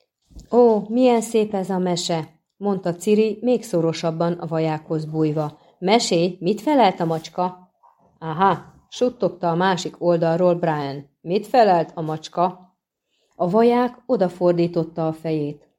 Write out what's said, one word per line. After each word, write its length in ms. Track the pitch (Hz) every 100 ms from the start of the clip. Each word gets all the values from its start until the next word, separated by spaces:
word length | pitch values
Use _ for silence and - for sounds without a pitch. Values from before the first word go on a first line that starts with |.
| _ _ _ - -
Ó, 300 | 233 240 214 208
milyen 320 | 233 254 233
szép 340 | 226 226 214
ez 160 | 202 185
a 80 | 185
mese, 500 | 180 175 175 165 156 _ _ -
mondta 380 | 202 190 180
Ciri, 440 | 170 - 208 220 208
még 220 | 240 240
szorosabban 720 | - 170 165 160 165 160 170
a 140 | 175 165
vajákhoz 580 | 160 160 156 - 160
bújva. 540 | 156 156 156 151 151 - _ -
Mesélj, 580 | 180 226 - 175 180 175
mit 200 | 170 208
felelt 400 | - 294 208 185
a 40 |
macska? 640 | 170 160 - - 180 180 - _ _ _ _ -
Aha, 560 | 165 156 196 175 - - _
suttogta 640 | - 254 247 180 - 175
a 40 |
másik 400 | 165 190 175 160 -
oldalról 560 | 175 170 165 165 180
Brian. 540 | 170 170 151 139 139 139 _
Mit 260 | 160 190 208
felelt 460 | 262 214 175 160
a 60 | -
macska? 760 | 156 156 - - 180 185 - _ _ _ _ _ _
A 160 | - 180
vaják 520 | 208 233 240 247 247 -
odafordította 1000 | 254 180 - 175 175 170 175 160 - 160
a 60 |
fejét. 560 | 160 165 156 147 147 _